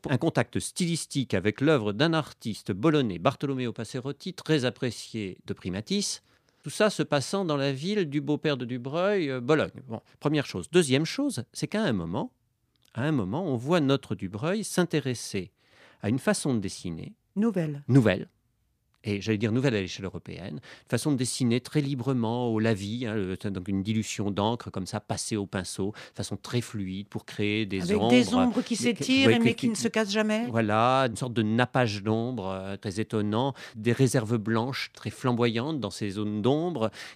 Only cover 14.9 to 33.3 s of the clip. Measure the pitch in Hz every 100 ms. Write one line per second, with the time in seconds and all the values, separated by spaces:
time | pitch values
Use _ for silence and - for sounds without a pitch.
14.9 | 156 135 117 - 101 87 _ _ _ -
15.9 | _ 104 131 - 185 151 117 95 - 92
16.9 | 82 - - _ 196 233 190 160 143 -
17.9 | 135 107 92 - _ _ _ _ _ _
18.9 | _ 110 101 95 110 117 120 139 107 92
19.9 | - 95 85 - 87 90 147 - - -
20.9 | 120 156 131 123 - 123 123 - 156 139
21.9 | 135 123 127 113 120 120 110 113 98 101
22.9 | 120 120 110 92 92 107 95 92 98 95
23.9 | 110 104 - 101 92 104 120 - - 90
24.9 | 107 - 110 - 110 98 101 90 - 98
25.9 | - - - 101 104 - 123 - 107 95
26.9 | 95 101 113 - - 104 107 101 98 87
27.9 | 101 113 247 196 247 247 247 - 233 240
28.9 | 226 - 269 269 233 233 233 233 214 226
29.9 | 220 208 214 214 214 240 113 107 107 120
30.9 | 131 131 101 127 117 107 113 123 135 120
31.9 | 101 104 110 120 123 95 95 95 98 107
32.9 | 95 107 110 104